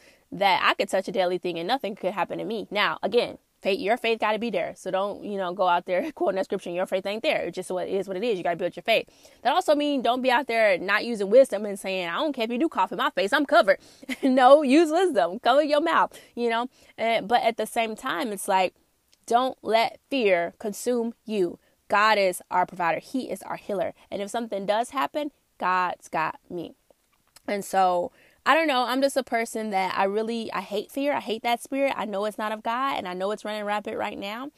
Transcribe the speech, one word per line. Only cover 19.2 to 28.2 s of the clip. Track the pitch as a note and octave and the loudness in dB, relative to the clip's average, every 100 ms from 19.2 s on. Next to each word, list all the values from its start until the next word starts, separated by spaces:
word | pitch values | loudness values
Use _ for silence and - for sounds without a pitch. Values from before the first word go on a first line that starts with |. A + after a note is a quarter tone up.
| - | 0
don't | A#3 C4 - | 0 0 -4
let | - A3 A3+ - _ | 0 2 0 -4 _
fear | C4+ G3+ F3 E3+ - | 0 4 4 2 -6
consume | A3 G3+ B3 B3 A#3 - | -8 -6 -4 -2 -4 -8
you. | - G#3+ F3 - _ _ _ | -6 -2 -2 -4 _ _ _
God | G#3 A3 G#3 | 4 4 4
is | F#3+ F3+ - | 2 0 -2
our | F3+ F3+ | 0 0
provider. | F#3 E3+ D#3+ | 0 -2 -2
He | - C4 - | -4 -6 -6
is | F#3+ | -8
our | - E3+ | -8 -12
healer. | - G3 E3 - _ | -6 -4 -4 -6 _
And | F#3+ | -8
if | G3+ | -6
something | A#3 A3+ G3 G3 | -6 -6 -6 -2
does | G#3+ B3 | 0 -2
happen, | C#4 C#4 D4+ D4 - _ _ | -2 -2 -2 -6 -10 _ _
God's | F3+ F#3 F3+ - - | 0 2 0 -4 -6
got | E3 D#3 - _ | -2 -2 -4 _
me. | F3 - - _ _ _ _ _ - - | -10 -10 -14 _ _ _ _ _ -16 -6
And | G3+ | -6
so, | F#3 F#3+ F#3 F3+ F3+ - | -2 2 4 2 -2 -8